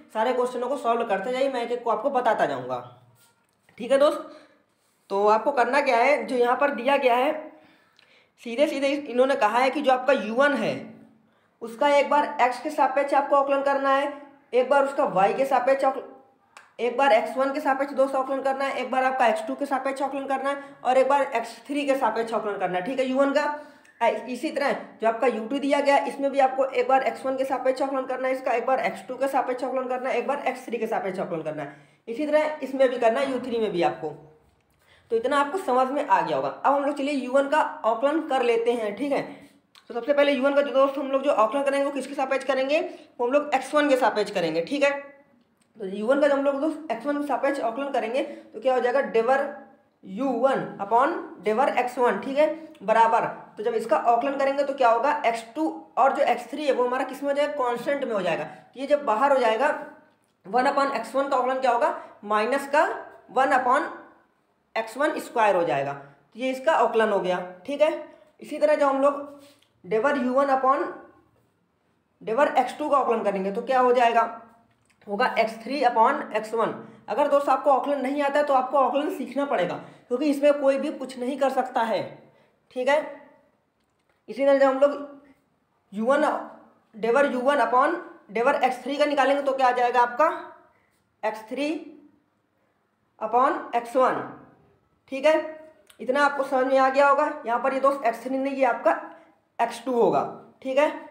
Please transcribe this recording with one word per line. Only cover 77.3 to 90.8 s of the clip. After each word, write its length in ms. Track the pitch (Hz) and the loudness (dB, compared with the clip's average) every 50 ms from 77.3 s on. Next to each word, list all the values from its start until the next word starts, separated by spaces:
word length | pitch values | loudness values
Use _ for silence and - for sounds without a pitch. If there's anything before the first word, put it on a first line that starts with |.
| 277 285 285 302 | 4 2 4 2
आपको 220 | 294 269 - 294 | 0 2 4 4
आकलन 300 | 269 254 - 262 285 277 | 4 4 2 0 -2 -2
नहीं 200 | 254 262 285 294 | -2 -4 -2 -2
आता 180 | 285 277 277 294 | -2 0 2 0
है, 60 | 294 | 2
तो 80 | 285 277 | 2 2
आपको 240 | 254 254 262 - 285 | 2 2 2 2 2
आकलन 320 | 262 247 262 285 294 330 | 4 4 2 0 -2 -2
सीखना 360 | - - 254 - - 277 277 | -4 -6 -8 -8 -4 -4 -2
पड़ेगा, 300 | 277 254 196 175 170 147 139 - - - - _ _ | -2 0 -2 -2 -2 -4 -8 -10 -14 -20 -20 _ _
क्योंकि 180 | 247 247 294 | -4 -2 0
इसमें 280 | 302 277 277 285 294 285 | 0 0 4 4 4 4
कोई 240 | 285 277 269 277 277 | 4 2 2 2 2
भी 140 | - 302 | -2 -4
कुछ 280 | 294 - 262 254 - 240 | -6 -8 -10 -12 -10 -8
नहीं 180 | 247 247 294 - | -6 -6 -2 0
कर 120 | 277 262 | 0 0
सकता 320 | 254 262 240 - - 247 | 0 0 -2 -2 -2 -2
है, 420 | 226 220 220 - 143 - - - - - _ _ _ _ _ _ _ _ | -2 0 -2 -4 -4 -6 -12 -18 -20 -20 _ _ _ _ _ _ _ _
ठीक 160 | _ 254 254 254 | _ -4 0 2
है। 340 | 285 311 294 277 - - - - _ _ _ _ _ _ _ _ _ _ _ _ _ _ _ _ _ _ _ - | 2 2 0 -2 -10 -16 -20 -20 _ _ _ _ _ _ _ _ _ _ _ _ _ _ _ _ _ _ _ -14
इसी 160 | 214 233 277 | -6 0 2
तरह 120 | 277 277 269 | 4 4 6
जब 100 | 269 269 | 4 4
हम 120 | 262 269 | 4 4
लोग 420 | 277 285 277 - - - - - - - _ _ _ _ _ _ _ _ _ _ _ _ - | 2 2 2 -2 -8 -12 -16 -20 -20 -20 _ _ _ _ _ _ _ _ _ _ _ _ -8
यू 120 | 202 226 | -4 0
one, 160 | 240 277 294 302 - - - - - - - - _ _ _ _ _ _ 220 | 2 2 2 2 0 -2 -4 -6 -10 -16 -20 -20 _ _ _ _ _ _ -4
divar 340 | 190 226 233 277 285 277 233 | -2 0 2 4 2 2 0
यू 60 | 254 | 0
वन 180 | 247 269 294 285 | 0 0 2 2
upon 380 | 233 220 247 247 269 311 339 - - - - - _ - 202 214 | 2 2 4 4 2 2 0 -4 -8 -12 -18 -20 _ -2 2 4
divar 260 | 233 262 277 - - | 4 4 4 2 0
X 200 | 254 247 - - | 0 -2 -4 -6
three 120 | 247 285 | -6 -2
का 100 | 285 294 | 0 0
निकालेंगे, 360 | 294 277 277 262 269 277 285 277 | 2 2 2 2 2 2 2 0
तो 80 | 277 | -2
क्या 160 | 254 262 262 247 | 0 2 2 2
आ 40 | |
जाएगा 300 | 247 247 247 240 233 247 | 4 2 2 2 4 4
आपका, 520 | 240 247 247 - 311 320 - - - - - - _ _ _ _ | 2 2 2 2 2 2 0 -2 -8 -14 -18 -20 _ _ _ _